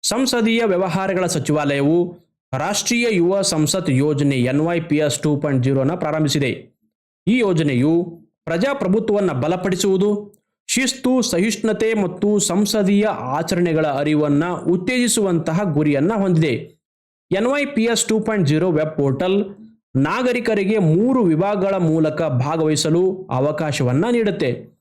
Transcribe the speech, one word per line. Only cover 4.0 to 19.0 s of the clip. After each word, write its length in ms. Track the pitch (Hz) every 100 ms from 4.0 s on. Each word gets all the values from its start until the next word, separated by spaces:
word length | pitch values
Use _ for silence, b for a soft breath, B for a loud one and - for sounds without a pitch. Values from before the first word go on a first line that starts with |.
| 147 143 143 135
ಎನ್ 260 | 123 139
ವೈ 180 | 160 170
ಪಿ 180 | 165 151
ಎಸ್ 220 | 151 -
ಟೂ 180 | 151 143
ಪಾಯಿಂಟ್ 260 | 151 135
ಜೀರೋ 200 | 127 135
ನ 80 | 135 175
ಪ್ರಾರಂಭಿಸಿದೆ. 520 | 160 156 151 131 135 - - _ _ _ _ _ -
ಈ 100 | 247
ಯೋಜನೆಯು 840 | 208 170 151 127 139 170 175 165 - _ -
ಪ್ರಜಾಪ್ರಭುತ್ವವನ್ನು 880 | - 262 277 185 208 220 208 190
ಬಲಪಡಿಸುವುದು, 1000 | 135 147 180 180 180 202 190 202 208 - _ _ _ -
ಶಿಸ್ತು, 540 | - 254 - 247 254
ಸಹಿಷ್ಣುತೆ 720 | - 175 214 214 220 214 220
ಮತ್ತು 460 | 226 185 - 208 208
ಸಂಸದೀಯ 640 | 190 185 208 220 196 202 214
ಆಚರಣೆಗಳ 840 | 180 123 143 165 180 175 160 156
ಅರಿವನ್ನ 560 | 135 147 151 147 143 170 170 -
ಉತ್ತೇಜಿಸುವಂತಹ 960 | 180 180 254 240 - 196 170 165 160
ಗುರಿಯನ್ನ 500 | 202 147 151 139 160
ಹೊಂದಿದೆ. 640 | 220 196 170 156 120 - _ _ _ _ _ _
ಎನ್ 140 | 185 226
ವೈ 200 | 285 285
ಪಿ 180 | 285
ಎಸ್ 220 | 226 - -
ಟೂ 140 | 220
ಪಾಯಿಂಟ್ 280 | 214 214 147
ಜೀರೋ 240 | 156 180
ವೆಬ್ 260 | 151 151
ಪೋರ್ಟಲ್ 580 | 156